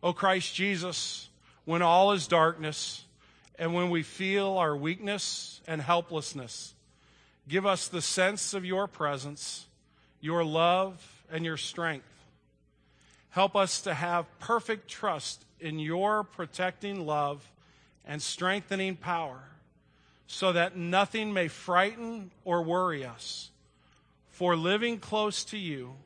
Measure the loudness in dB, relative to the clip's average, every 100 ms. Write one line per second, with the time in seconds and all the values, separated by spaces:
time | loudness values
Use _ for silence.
0 | 0 2 4 4 0 -2 0 0 -2 -6
1 | -6 -8 -14 _ _ _ -2 2 6 8
2 | 8 6 4 6 6 2 -6 -6 -8 -8
3 | -14 _ _ _ _ -6 -2 0 2 0
4 | -2 -4 0 2 2 2 2 2 -2 -4
5 | -4 -2 -2 -6 -8 -14 -8 -6 2 2
6 | 2 -6 -6 -10 -10 -12 -14 -18 _ _
7 | _ _ _ _ -4 0 2 2 0 -4
8 | -2 2 2 2 -4 -4 -2 -2 -2 -2
9 | -2 -2 -6 -10 -10 -12 -14 _ _ _
10 | _ _ -2 0 2 4 6 6 2 -4
11 | -20 -20 _ -4 -4 -4 -6 -4 -4 -4
12 | -10 -20 -20 _ _ _ _ _ _ _
13 | _ _ _ 2 2 4 2 0 -4 -4
14 | 0 0 -2 -10 -2 -2 0 -8 -8 -6
15 | -4 -4 -6 -12 -16 _ -8 -4 -2 0
16 | 2 0 -2 -8 -10 -4 -4 -4 -8 -6
17 | -2 0 0 -4 -12 _ _ _ _ _
18 | -10 -8 -6 -2 0 0 -2 -2 -2 -4
19 | -4 -4 -4 -8 -16 -20 _ _ _ _
20 | _ _ _ 0 2 4 2 0 0 2
21 | 2 0 -2 0 -2 -4 2 4 4 2
22 | -10 -10 -12 _ 0 0 2 2 2 0
23 | -6 -10 -12 -12 -12 _ _ _ _ _
24 | _ _ _ -2 2 2 4 2 0 -4
25 | -4 -2 0 -2 -6 -6 -6 -6 -8 -14